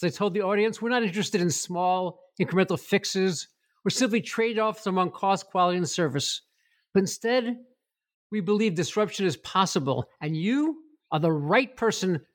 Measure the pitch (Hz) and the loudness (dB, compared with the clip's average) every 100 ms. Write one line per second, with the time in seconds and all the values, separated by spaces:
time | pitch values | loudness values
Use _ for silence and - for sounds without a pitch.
0 | 180 - 202 196 190 208 220 214 226 247 | -4 -2 -2 -2 0 0 0 -2 -2 0
1 | 214 196 180 196 175 - - 175 180 185 | 0 -2 -2 0 0 -2 -4 -2 0 0
2 | 180 - - - - 180 185 170 - 202 | -2 -8 -10 -4 0 0 0 -2 0 -2
3 | - 190 190 156 - _ _ _ 196 - | 0 0 0 -2 -8 _ _ _ -4 0
4 | 254 226 233 - 226 214 220 214 196 185 | 0 0 -2 -2 -2 0 -2 -2 -2 0
5 | 180 - 196 190 - 185 180 180 160 - | 0 0 0 0 0 2 2 2 0 0
6 | 156 135 - - _ _ _ _ _ 196 | 0 0 -4 -6 _ _ _ _ _ 0
7 | 190 - 226 254 233 240 - _ _ _ | 0 0 0 0 0 -4 -10 _ _ _
8 | _ _ - 214 175 208 220 165 156 214 | _ _ -8 -4 2 2 2 0 -2 0
9 | 208 - 190 135 - 185 165 160 135 123 | -2 0 -2 -2 -2 2 2 2 0 0
10 | - - 151 160 196 269 311 311 - _ | -4 -6 -6 -2 0 2 0 -4 -10 _
11 | - 151 165 156 147 220 220 - 226 220 | -4 0 2 0 2 2 0 -2 -2 0
12 | 185 156 - | 0 -2 -6